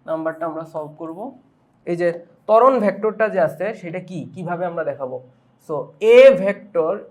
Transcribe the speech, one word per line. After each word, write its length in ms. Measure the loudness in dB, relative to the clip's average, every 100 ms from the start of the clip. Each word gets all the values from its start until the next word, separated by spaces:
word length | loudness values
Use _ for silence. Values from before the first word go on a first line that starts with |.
| -8
নাম্বারটা 400 | -6 -6 -6 -8
আমরা 200 | -8 -12
সলভ 260 | -12 -12 -14
করব। 180 | -16 -14 -16 -18 _ _ _ _ -8
এই 100 | -4
যে 100 | -2 -4 -14 _ 0
ত্বরণ 320 | 4 4 4
ভেক্টরটা 500 | 0 -2 -6 -2 -2
যে 100 | 0
আছে 340 | -2 -2 -10 -10
সেটা 180 | -12 -12
কি, 200 | -12 -12 -12
কিভাবে 320 | -12 -10 -6 -6
আমরা 180 | -6
দেখাবো? 340 | -8 -8 -10 -12 -16 _ _ _ -10
So 60 | -8 -8 _ 6
A 40 | 10 10 8
vector 500 | 0 -4 -4 -2 -2 -4 -8